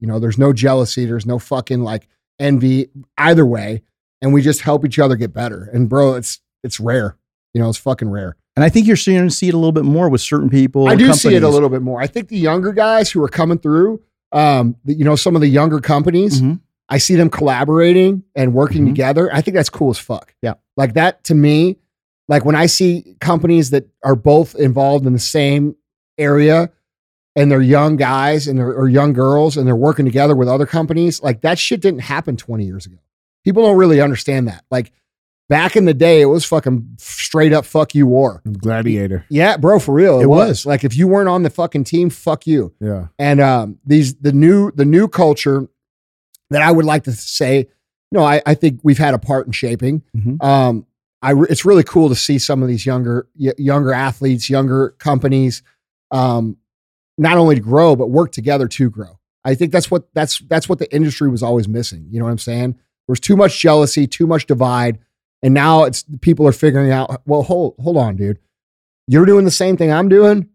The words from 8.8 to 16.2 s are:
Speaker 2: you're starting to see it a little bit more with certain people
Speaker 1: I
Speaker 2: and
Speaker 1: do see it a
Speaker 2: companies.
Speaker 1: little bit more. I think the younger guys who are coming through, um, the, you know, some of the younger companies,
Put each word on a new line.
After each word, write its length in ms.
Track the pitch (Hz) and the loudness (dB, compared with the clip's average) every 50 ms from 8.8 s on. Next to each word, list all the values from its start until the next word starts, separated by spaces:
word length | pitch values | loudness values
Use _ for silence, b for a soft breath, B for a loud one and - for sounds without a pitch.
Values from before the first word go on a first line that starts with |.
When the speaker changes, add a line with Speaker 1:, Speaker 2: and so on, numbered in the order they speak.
| 220 214 | 2 4
Speaker 2:
you're 100 | 220 156 | 2 2
starting 260 | - 196 190 180 180 180 | 0 0 0 2 0 0
to 40 | - | -2
see 140 | - - 180 | -2 -2 -2
it 60 | 165 | 0
a 40 | 165 | 0
little 140 | 165 165 | 0 0
bit 140 | 156 156 139 | 0 0 0
more 240 | 143 147 160 180 165 | 0 0 0 0 0
with 100 | 135 120 | 0 -2
certain 300 | - - 147 147 143 131 | -2 -4 -4 -2 -2 0
people 400 | 127 139 135 127 - 139 135 135 | 2 2 0 0 0 0 2 4
Speaker 1:
I 20 | |
Speaker 2:
and 80 | 220 196 | 4 4
Speaker 1:
do 140 | 240 269 254 | 4 4 4
see 160 | 247 - 226 | 2 2 2
it 20 | |
a 20 | 190 | 2
Speaker 2:
companies. 180 | 175 - 151 147 | 4 4 2 2
Speaker 1:
little 160 | 143 147 135 | 2 2 0
bit 120 | 127 131 | 0 -4
more. 200 | 127 127 127 120 | -4 -6 -6 -6
I 60 | 131 143 | -8 -6
think 200 | - 233 208 - | -6 -8 -8 -6
the 100 | 220 202 | -4 -2
younger 360 | 165 156 160 180 185 202 208 | -2 0 0 -2 -2 -2 -2
guys 360 | 202 214 220 226 220 214 - | 0 0 2 2 2 0 0
who 140 | - 180 147 | 0 -2 -2
are 60 | 135 | -2
coming 280 | - - 165 165 170 165 | -2 -2 -2 0 -2 -2
through, 420 | - 151 151 160 180 214 226 214 - _ _ _ _ _ - | -2 0 2 2 2 0 0 -6 -12 _ _ _ _ _ -2
um, 420 | 147 151 151 143 131 123 117 120 - _ | 2 2 2 2 2 0 0 -2 -4 _
the, 80 | 139 147 | -6 -2
you 100 | 156 143 | 0 0
know, 100 | 147 151 139 | 0 0 0
some 180 | - 196 170 | 0 0 2
of 60 | 165 | 2
the 60 | 147 143 | 2 2
younger 320 | 135 143 151 160 156 147 | 2 2 2 0 0 -2
companies, 640 | 127 - 156 147 151 175 165 175 | -2 -2 0 0 0 0 0 0